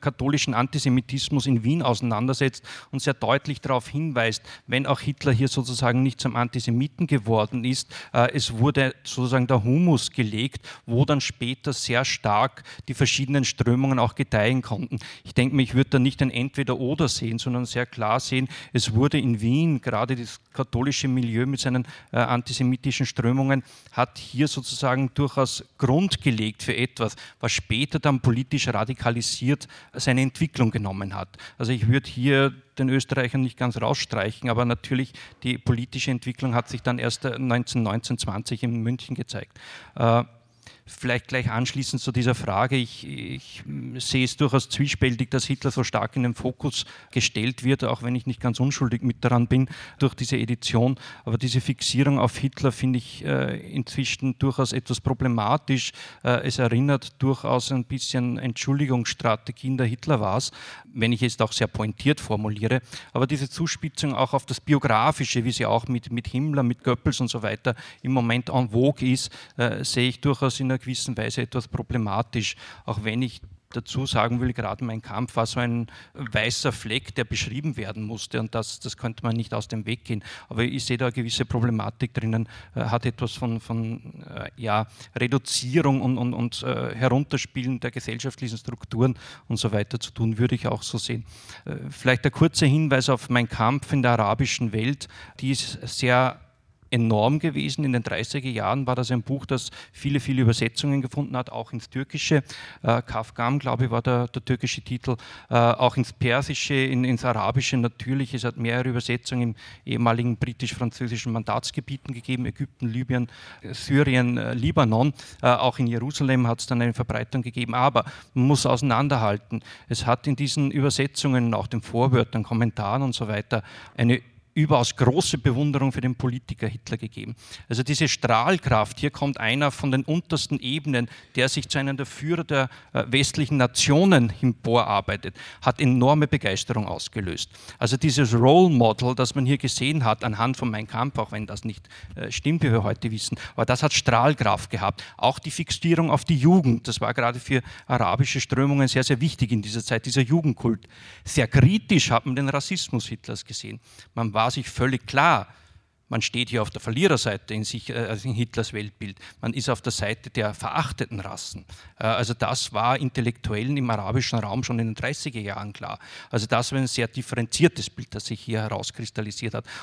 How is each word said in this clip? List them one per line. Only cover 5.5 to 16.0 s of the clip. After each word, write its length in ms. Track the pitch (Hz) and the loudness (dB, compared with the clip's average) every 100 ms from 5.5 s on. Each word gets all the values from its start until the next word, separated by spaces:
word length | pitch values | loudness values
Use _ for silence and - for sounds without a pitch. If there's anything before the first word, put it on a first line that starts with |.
sozusagen 520 | - 120 120 127 123 | 0 -2 0 2 4
nicht 180 | 135 120 | 2 0
zum 160 | 127 120 | -2 0
Antisemiten 720 | 120 123 117 117 147 - 170 | -2 -2 0 0 0 -2 0
geworden 580 | 139 107 113 107 127 | 0 2 2 2 -2
ist, 300 | 120 131 - - - | -2 -4 -6 -14 -4
äh, 200 | 120 120 | 2 2
es 240 | 139 - 117 | 2 -4 2
wurde 380 | 131 143 131 - | 2 4 0 -2
sozusagen 420 | - - 123 131 123 | -8 -4 0 2 4
der 180 | 131 | 4
Humus 460 | 107 139 175 135 - | 4 4 4 4 2
gelegt, 580 | - 110 107 131 - - - - | -2 -2 -2 -4 -6 -16 -16 -2
wo 180 | 117 143 | 2 2
dann 160 | 143 | 2
später 520 | - - 120 131 - | -2 -4 -6 -4 -4
sehr 320 | 127 - 120 135 | -4 0 0 0
stark 580 | - 110 104 131 - - - - | 0 2 2 2 -2 -18 -14 -8
die 80 | 131 | 0
verschiedenen 500 | 135 - 135 143 127 | 2 2 0 0 0
Strömungen 540 | - 110 123 135 131 | 0 2 2 2 2
auch 160 | 113 - | 2 0
gedeihen 480 | 139 110 107 127 | 0 2 2 2
konnten. 340 | - 101 - 123 - - | -2 -6 -4 -8 -10 -16
Ich 120 | - - | -4 0
denke 200 | 127 139 | 2 2
mir, 60 | |
ich 140 | 127 127 | 2 2
würde 160 | 139 | 4
da 80 | 135 | 4